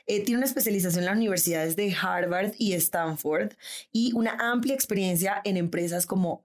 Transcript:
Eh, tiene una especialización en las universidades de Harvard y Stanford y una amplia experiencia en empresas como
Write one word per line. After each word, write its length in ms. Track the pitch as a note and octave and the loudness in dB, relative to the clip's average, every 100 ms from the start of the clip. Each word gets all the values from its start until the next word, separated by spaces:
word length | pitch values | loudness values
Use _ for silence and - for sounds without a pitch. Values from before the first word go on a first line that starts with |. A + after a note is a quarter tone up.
| - | -4
Eh, 180 | G#3 G3+ | -2 0
tiene 140 | A#3 | 2
una 60 | C4 | 0
especialización 580 | C4 A3+ G3+ F3+ F3 | 0 0 2 0 0
en 20 | F3+ | 2
las 100 | G#3+ | 2
universidades 640 | A3 F#3 F3+ E3 D#3+ E3 | 2 2 0 0 0 0
de 180 | G3+ F3+ | 0 0
Harvard 520 | F#3 F3+ F3 F3+ G#3 - | 0 0 0 0 0 0
y 160 | A3 | 0
Stanford 800 | F3 - F3 E3 D#3 D3+ D#3 G#3 - - - - | 2 0 0 -2 -2 -2 0 0 -6 -14 -14 -4
y 180 | A3+ A#3+ | 0 0
una 200 | A#3 A3+ A3+ A#3 | 2 0 0 0
amplia 220 | B3 B3 C4+ | 0 0 0
experiencia 640 | - G3 F#3+ E3+ F#3+ G3+ G#3 | 0 0 2 2 0 -2 -2
en 100 | F#3 | 0
empresas 500 | E3+ E3+ E3+ F3 F3 | 0 0 -2 -2 -2
como 380 | F#3+ F3 - | 0 0 -2